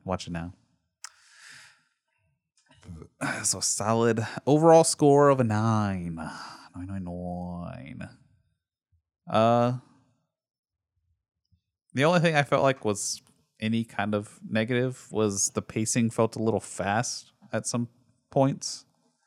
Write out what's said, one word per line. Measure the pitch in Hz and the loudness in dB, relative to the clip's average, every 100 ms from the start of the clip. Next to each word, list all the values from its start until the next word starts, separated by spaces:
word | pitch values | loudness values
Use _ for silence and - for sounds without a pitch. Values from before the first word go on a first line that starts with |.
Watch | 95 90 - | -8 -8 -8
it | |
now. | 85 85 - | -10 -10 -16
<sighs> | _ _ _ _ - _ _ - - - - _ _ _ _ _ _ _ _ _ _ _ - 82 - _ - - | _ _ _ _ -20 _ _ -20 -20 -20 -20 _ _ _ _ _ _ _ _ _ _ _ -20 -18 -20 _ -8 -4
So | - 95 | -4 -4
solid | - - 101 113 117 113 110 - - | -4 -2 0 2 2 2 -2 -6 2
overall | 151 165 165 | 6 8 8
score | 160 - 147 143 143 | 6 4 4 6 6
of | 131 | 4
a | |
nine. | 117 107 113 110 104 95 87 82 | 2 2 2 0 0 -4 -6 -8
Nine, | 82 - - - - 90 92 | -10 -14 -16 -20 -18 -14 -10
nine, | 98 | -10
nine. | 90 87 90 87 90 87 85 85 69 - - - _ _ _ _ _ _ _ _ _ _ - | -8 -10 -8 -8 -10 -10 -12 -14 -16 -14 -16 -18 _ _ _ _ _ _ _ _ _ _ -4
Uh, | 107 113 120 120 123 - _ _ _ _ _ _ _ _ _ _ _ _ _ _ _ _ _ _ _ _ | 2 4 4 2 -2 -10 _ _ _ _ _ _ _ _ _ _ _ _ _ _ _ _ _ _ _ _
the | 123 151 | 0 2
only | 180 | 4
thing | 165 151 | 4 2
I | |
felt | 143 139 | 2 2
like | 139 131 107 | 2 2 -2
was | 98 - - - _ _ _ | -2 -4 -8 -12 _ _ _
any | 110 113 | -2 -2
kind | 110 - 104 | -2 -4 -2
of | 107 104 - 202 | -2 -4 -14 -6
negative | 110 113 123 127 127 - | -2 0 0 -2 -4 -8
was | - 107 98 - | -2 0 0 -4
the | - | -4
pacing | - 113 110 127 113 | -6 -4 -2 0 0
felt | - 113 - | 0 -2 0
a | |
little | 110 101 | -2 -2
fast | - - 92 107 120 - - _ - | -6 -6 -2 -2 -4 -8 -14 _ -8
at | 110 - | -8 -4
some | 120 120 _ _ _ _ | -6 -6 _ _ _ _
points. | 143 135 - - - - _ _ _ | 0 0 0 -8 -12 -16 _ _ _